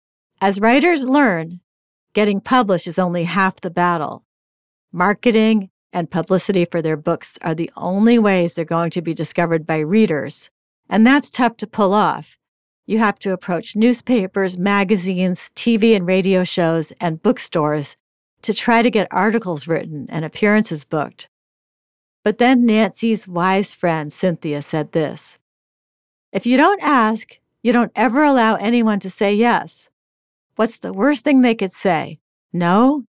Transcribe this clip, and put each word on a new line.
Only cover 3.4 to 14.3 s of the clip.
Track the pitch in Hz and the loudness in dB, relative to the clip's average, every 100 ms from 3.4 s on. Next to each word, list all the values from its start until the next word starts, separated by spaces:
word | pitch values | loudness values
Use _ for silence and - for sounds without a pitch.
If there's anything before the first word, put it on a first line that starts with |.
| 190 - | -2 -2
the | 185 | -6
battle. | 175 175 170 147 - _ _ _ _ _ _ _ | 0 0 0 -4 -10 _ _ _ _ _ _ _
Marketing | 170 180 202 247 220 220 220 190 _ _ | -2 0 0 2 2 4 2 -2 _ _
and | 180 170 | -6 -4
publicity | 170 160 185 - 175 175 | -4 0 0 0 0 0
for | 170 | -2
their | 160 156 | -2 -2
books | 165 165 - - | -2 -4 -6 -8
are | 165 | -6
the | 160 - | -6 -6
only | - 175 190 226 240 | -8 -4 2 4 4
ways | 208 190 170 | 4 2 0
they're | 170 160 | -4 -4
going | 165 170 | -2 -2
to | 180 | -4
be | 165 | -6
discovered | 160 156 - 170 165 156 | -6 -4 -2 0 0 -2
by | 156 | -4
readers, | 151 214 208 151 135 - - _ _ _ - | 0 2 2 0 -6 -8 -10 _ _ _ -4
and | 196 226 | 2 4
that's | 277 - | 4 0
tough | - 240 - | 0 0 -2
to | 208 | -8
pull | - 196 | -2 2
off. | 208 175 - 156 _ _ _ _ _ - | 2 0 -2 -10 _ _ _ _ _ -4
You | 220 | 0
have | 220 202 | 0 -2
to | 202 | -4
approach | 180 - 170 - 208 | -6 -4 -6 -4 0
newspapers, | 233 240 - 247 185 | 2 2 0 0 0